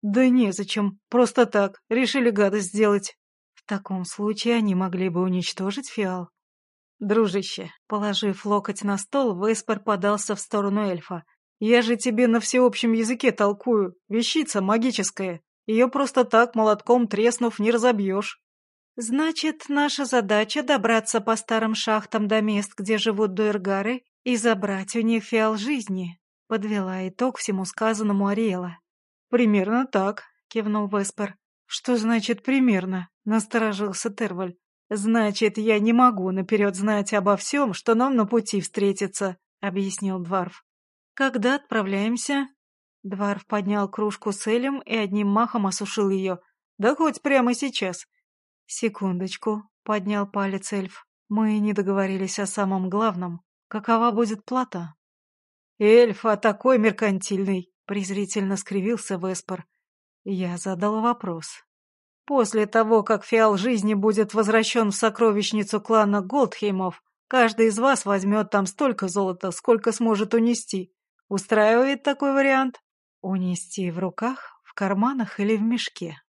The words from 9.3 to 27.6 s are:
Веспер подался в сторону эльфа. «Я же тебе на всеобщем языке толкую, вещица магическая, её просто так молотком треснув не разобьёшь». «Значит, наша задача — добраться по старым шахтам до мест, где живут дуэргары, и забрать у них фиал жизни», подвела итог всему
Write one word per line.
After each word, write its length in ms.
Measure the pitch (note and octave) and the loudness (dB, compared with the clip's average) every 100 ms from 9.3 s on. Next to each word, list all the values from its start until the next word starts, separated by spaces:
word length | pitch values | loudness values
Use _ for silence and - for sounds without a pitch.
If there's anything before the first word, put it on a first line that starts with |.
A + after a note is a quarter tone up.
| F3+ | 0
Веспер 360 | G#3 A3 - F#3 | 0 0 -2 -4
подался 560 | A3+ G#3 G3+ G#3 - G#3 | 0 0 2 0 -2 -6
в 40 | |
сторону 420 | - G#3 G3+ G3+ | -4 -2 0 0
эльфа. 420 | G#3+ F3 - F3 - _ _ _ | -2 -4 -8 -12 -12 _ _ _
«Я 240 | G#3+ A#3 | 4 4
же 140 | A3+ A#3+ | 4 0
тебе 320 | B3+ A3 B3 | 0 2 4
на 100 | A#3 | 2
всеобщем 540 | A3 B3+ B3 A#3+ A#3+ | 2 4 4 2 0
языке 400 | A3+ A3+ A#3+ C4 | 0 0 0 0
толкую, 640 | - G3+ G3+ - A3 F#3 F3+ _ | 2 0 0 0 0 0 -6 _
вещица 520 | A3 A#3 D#4 C#4+ G#3+ | -2 0 0 0 -2
магическая, 800 | F#3+ A3 B3 A#3 G3 - F#3+ E3+ _ _ - | 0 2 2 0 -4 -4 -8 -8 _ _ -2
её 220 | A3 B3 | 2 2
просто 360 | C4+ C#4 - | 2 0 2
так 300 | B3 A3 A#3+ | 4 4 4
молотком 540 | A3+ A3 G#3 - B3 A3+ | 2 2 2 4 2 2
треснув 500 | G3+ A#3 A#3 A#3+ A3 | 2 0 2 -2 0
не 140 | G#3+ | 0
разобьёшь». 680 | A#3 B3 A3 G3 F#3+ G#3 - _ _ _ _ _ - | 2 2 2 0 -2 -4 -12 _ _ _ _ _ -12
«Значит, 680 | A3+ C4 D#4 D#4+ D#4 D#4 - | -4 0 0 0 -4 -4 -4
наша 360 | C#4+ D4 - | 0 0 -2
задача — 580 | C4+ B3 G3 G#3+ G#3+ D4 | 0 0 2 0 0 -2
добраться 580 | C4 C#4 A3 A3+ A3 A3+ | -2 -2 2 0 2 -2
по 140 | G#3 A3 | 0 -4
старым 380 | - A3 A3 | 0 -2 0
шахтам 540 | A3 - G#3+ G#3+ A3+ G#3 | -2 0 -2 0 -2 0
до 120 | A3 | 0
мест, 320 | G#3+ G#3 G3+ - | 2 -2 -4 -8
где 220 | G3 A3 | -2 0
живут 360 | A3 G3+ G#3+ | 0 0 -2
дуэргары, 680 | F#3+ G#3+ G#3 F#3 G3 G3+ B3 _ _ | 0 0 0 -2 -2 -2 -6 _ _
и 140 | - A#3+ | -2 0
забрать 580 | A3+ G#3+ G3+ F#3+ G3 | 2 0 -2 -4 -4
у 60 | A#3 | -2
них 240 | A3+ A3+ | 0 0
фиал 320 | G#3+ A3+ A3 A3 | 0 0 2 0
жизни», 640 | A3 D4 G3 F#3+ F3 F3 _ _ _ | -2 -4 -4 -6 -8 -12 _ _ _
подвела 600 | A3 G#3 G#3 F#3 F#3 F#3 | -4 -2 -2 -2 -4 -8
итог 300 | F#3 C4 B3+ | -2 -2 -2
всему 260 | - F#3+ | -4 -4